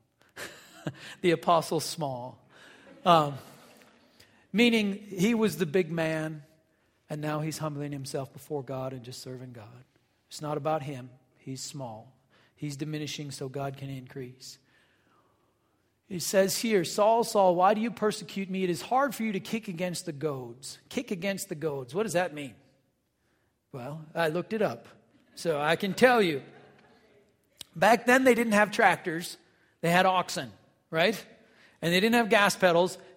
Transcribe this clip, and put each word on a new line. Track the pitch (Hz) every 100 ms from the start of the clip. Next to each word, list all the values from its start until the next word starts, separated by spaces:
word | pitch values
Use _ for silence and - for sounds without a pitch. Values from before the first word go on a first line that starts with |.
| _ _ _ -
<laughs> | - - - - - - - -
The | 180
Apostle | 165 - 170 156 165
Small. | - - 147 127 123 - _ - - - - -
Um, | 185 170 147 139 - - - - - _ _ _ _ _ _
meaning | 190 240 226 208 196 -
he | 190 196
was | 233 214 156
the | 175
big | 185 170
man, | 170 160 160 156 156 147 _ _ _ _ _ _
and | 151
now | 151 151
he's | 156 147
humbling | 156 143 147
himself | 143 131 147 131
before | - - 147
God | 127 135 131
and | 131
just | 120 127
serving | - 127 127
God. | 117 107 123 131 _ _ _ _
It's | -
not | 151 151
about | 143 156
him. | 143 135 127 120 _ _
He's | - 131
small. | - 151 127 110 120 _ _ _ _ _
He's | 151 139
diminishing | 151 151 147 - 147
so | 135 135
God | 135 139 139
can | 135
increase. | 135 131 139 123 123 - - _ _ _ _ _ _ _ _ _ _ _ _ _ _ _
He | 185
says | - 196 196 -
here, | 233 208
"Saul, | 160 - 208 226
Saul, | 226 214 190 175
why | 185
do | 214
you | 226
persecute | 185 214 202 165 - 190
me? | 190 185
It |
is | 170
hard | - 247 277 208
for |
you | 220
to | 196
kick | - 226 220
against | 165 180 165 -
the |
goads." | 143 151 135 123 123 - - _
Kick | - 269
against | 196 196 196 -
the | 160
goads. | 156 139 123 151
What |
does | 220
that | 160 180
mean? | 147 139 107 _ _ _ _ _ _ _ _ _ _ _
Well, | 135 123 156 151
I | 165 165
looked | 165 170
it | 220
up, | 190 - - - _ _ _ -
so | 170 147
I | 147 165
can | 202
tell | 175 247 247
you. | 185 143 - - - _ _ _ _ _ _ _ _ _ - -
Back | 190 233 233
then, | 254 262
they | 233
didn't | 233
have | 208 208
tractors. | 208 208 165 - 165 175 - _ _ _ _
They | 165
had | 175 185
oxen, | 185 175 180 127 101 _ _ _
right? | 160 180 196 - - _ _ _ _
And | 160
they | 180
didn't | 214 240
have | 220
gas | 220 202 -
pedals. | 185 170 180 - -